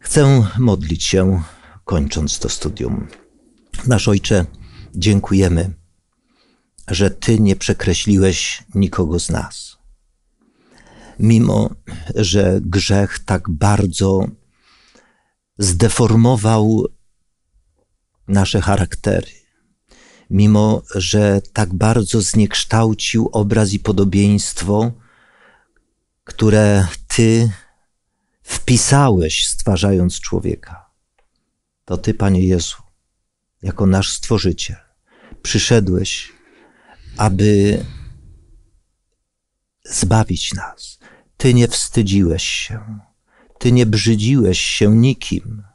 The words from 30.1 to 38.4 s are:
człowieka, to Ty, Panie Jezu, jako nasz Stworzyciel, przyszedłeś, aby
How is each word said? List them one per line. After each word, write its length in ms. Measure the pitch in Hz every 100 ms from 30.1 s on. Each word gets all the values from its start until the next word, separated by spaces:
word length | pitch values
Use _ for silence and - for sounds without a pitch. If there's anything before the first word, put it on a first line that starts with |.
| -
człowieka, 680 | - 92 - - - - _ _ _ _ _ _ _ _ _ _
to 140 | - 90
Ty, 160 | -
Panie 320 | 104 101 92 92
Jezu, 300 | 92 85 - - _ _ _ _ _ _ _
jako 240 | 92 - 98
nasz 260 | 95 98
Stworzyciel, 640 | - - 110 92 82 - - _ _ _ _ - -
przyszedłeś, 880 | - 110 - 120 95 90 95 - - _ _ _ _ _ _ - - -
aby 680 | 107 95 104 101 101 104 - - - - - -